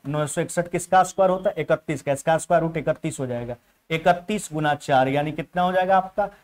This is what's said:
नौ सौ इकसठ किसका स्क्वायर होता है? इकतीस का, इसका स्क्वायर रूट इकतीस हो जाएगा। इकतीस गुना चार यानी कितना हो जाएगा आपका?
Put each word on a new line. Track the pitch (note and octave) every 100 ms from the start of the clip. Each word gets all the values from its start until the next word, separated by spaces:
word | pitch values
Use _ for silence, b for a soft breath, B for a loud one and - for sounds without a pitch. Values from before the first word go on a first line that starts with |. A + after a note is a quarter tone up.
नौ | C#3 D3+ D3
सौ | -
इकसठ | D#3+ - F3
किसका | F3 - F#3
स्क्वायर | F3+ - F#3+
होता | F#3 G3
है? | E3
इकतीस | D3 D#3 - C#3+
का, | -
इसका | C3+ - D#3+
स्क्वायर | - E3+
रूट | D#3+ D#3+
इकतीस | C3 D#3 - -
हो | B2+
जाएगा। | A#2+ A#2+ A#2+ _ _ _
इकतीस | D#3+ F3 F3 - G#3+ -
गुना | D3+ D3+ C#3+
चार | - C3 C3
यानी | C#3 D3+
कितना | D3+ D#3 F3+
हो | F3+
जाएगा | F#3 F#3 F#3+
आपका? | F#3 - G3+ b